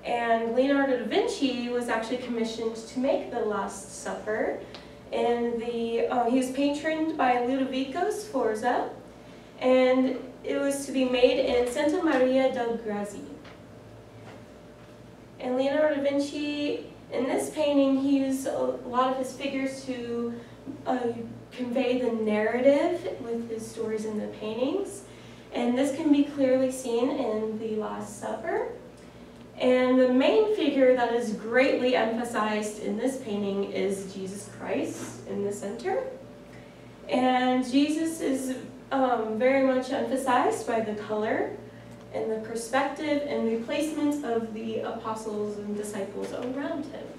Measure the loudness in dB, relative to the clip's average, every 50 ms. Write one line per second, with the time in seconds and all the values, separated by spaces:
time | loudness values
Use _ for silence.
0 | -4 -2 -2 -2 2 2 2 2 2 0 2 2 4 4 4 4 4 2 2 0
1 | 0 0 2 2 2 2 0 0 0 0 0 -2 -4 -2 -2 -2 -2 -2 -2 -2
2 | -2 -4 -4 -6 -4 -4 -2 -2 -2 -2 -2 -4 -4 -4 -4 -6 -12 -8 -4 -2
3 | 0 2 2 0 -2 -4 -4 -2 -2 0 0 -2 -4 -4 -8 -10 -14 -14 -14 -10
4 | -8 -8 -8 -6 -4 -4 -2 -2 -2 -2 -4 -6 -10 -12 -14 -16 -16 -16 -20 -20
5 | -14 -6 -2 0 2 2 2 2 0 0 -2 -2 -4 -4 -2 -2 -2 -2 0 0
6 | 0 2 2 2 2 4 4 2 2 0 0 0 2 2 0 0 -2 -2 0 0
7 | 0 -2 0 2 4 4 4 4 2 2 2 0 0 0 0 -4 -4 -2 -2 -2
8 | 0 0 -2 -4 -6 -4 -2 0 0 2 0 2 0 2 2 2 0 -4 -8 -12
9 | -16 -18 -20 -20 -20 -20 -20 -20 -20 -20 -12 -2 4 6 6 8 8 6 6 6
10 | 4 2 0 -2 -8 -12 -14 -10 -6 -2 -2 0 2 0 0 -2 -4 -2 0 2
11 | 2 2 4 6 6 6 6 4 2 2 4 2 2 2 0 2 2 2 2 2
12 | 2 2 4 4 4 4 4 4 4 4 2 0 -2 -2 -2 -4 -4 -4 -4 -4
13 | -6 -6 -8 -12 -12 -12 -14 -16 -16 -18 -20 -20 -20 -20 -20 -20 -20 -20 -20 -20
14 | -20 -20 -20 -18 -18 -18 -18 -18 -18 -20 -20 -20 -20 -20 -20 -20 -20 -20 -20 -20
15 | -20 -20 -20 -20 -20 -20 -16 -8 -4 -2 0 2 2 2 4 4 4 4 4 2
16 | 0 2 2 2 0 0 -2 -4 -4 -2 -2 -2 -2 -2 -2 -4 -6 -12 -16 -18
17 | -16 -8 -4 -2 0 0 0 -2 -2 -4 -2 0 2 4 4 4 4 4 4 2
18 | 4 4 4 4 4 2 0 -2 -2 -4 -2 0 0 -2 -2 -4 -6 -2 2 2
19 | 2 2 2 0 -4 -6 -6 -6 -6 -4 -2 -2 -2 -4 -4 -6 -8 -8 -6 -6
20 | -6 -4 -4 -4 -4 -4 -6 -8 -12 -14 -18 -16 -14 -14 -14 -10 -4 -2 -2 0
21 | 0 -2 -4 -4 -8 -10 -12 -14 -16 -16 -8 -8 -6 -2 0 0 2 2 2 2
22 | 0 0 0 0 0 0 2 2 2 2 0 4 6 6 6 6 4 2 0 0
23 | -4 -6 -8 -6 -6 -6 -6 -6 -4 -6 -8 -8 -8 -10 -6 -6 -4 -4 -2 -4
24 | -4 -4 -4 -4 -4 -6 -8 -8 -8 -6 -2 -2 0 0 0 -2 -4 -4 -8 -14
25 | -16 -16 -18 -18 -18 -18 -18 -18 -18 -8 -4 -2 0 2 2 2 2 2 0 0
26 | 4 4 6 6 4 2 2 2 4 4 4 4 4 2 -2 -4 -4 -2 0 2
27 | 2 2 0 0 -2 -2 -2 -2 -2 -4 -4 -4 -4 -4 -4 -4 -4 -4 -6 -8
28 | -8 -10 -10 -10 -8 -6 -6 -6 -4 -2 -2 -2 -2 -4 -8 -12 -16 -18 -20 -20
29 | -20 -20 -20 -20 -20 -20 -20 -20 -20 -18 -8 0 2 4 4 6 6 6 6 8
30 | 8 8 6 6 6 6 6 6 6 4 4 2 2 2 6 6 8 8 8 6
31 | 4 2 2 0 0 0 -4 -4 -4 0 4 4 6 6 4 2 2 2 4 4
32 | 2 2 0 -2 -4 -2 -2 -2 0 0 0 -2 -2 -4 -6 -6 -4 -4 -2 0
33 | 0 -2 -2 -2 -6 -4 -2 -2 0 0 0 0 -2 -2 -2 0 0 0 0 -2
34 | -6 -10 -8 -8 -8 -8 -8 -10 -12 -14 -12 -10 -6 -2 -2 -2 -2 -2 -4 -8
35 | -10 -10 -12 -12 -10 -6 -4 -2 -2 -2 -4 -4 -6 -8 -8 -4 -2 -2 -2 0
36 | -2 -4 -8 -12 -14 -16 -18 -18 -18 -18 -18 -18 -18 -18 -20 -20 -20 -20 -20 -16
37 | -6 -2 0 2 4 4 4 4 4 4 4 2 2 4 4 4 4 4 2 0
38 | 0 -2 -2 -2 0 0 0 0 -2 -4 -6 -6 -8 -12 -14 -16 -8 -2 2 2
39 | 4 4 4 2 0 -2 0 2 4 4 6 6 4 4 4 2 2 0 -2 -2
40 | -2 0 -2 -2 2 2 4 4 4 2 0 0 -2 0 0 0 0 -2 -4 -6
41 | -4 -4 -2 -2 0 0 0 0 -2 -2 -4 -10 -14 -16 -16 -18 -18 -18 -18 -18
42 | -16 -8 -6 -4 -2 -2 -2 -4 -4 -6 -6 -6 -6 0 0 2 2 2 -2 -4
43 | -2 0 0 0 0 -2 -2 0 0 0 0 -2 -2 -2 -2 -2 -2 -2 -2 0
44 | 0 0 0 0 -2 -2 -2 -2 -2 -4 -8 -8 -6 -4 -4 -4 -4 -4 -6 -6
45 | -6 -6 -6 -6 -6 -6 -4 -4 -4 -4 -4 -6 -6 -6 -4 -4 -6 -6 -6 -6
46 | -6 -6 -6 -8 -6 -6 -6 -6 -6 -4 -4 -4 -4 -4 -4 -6 -6 -8 -10 -12
47 | -12 -12 -14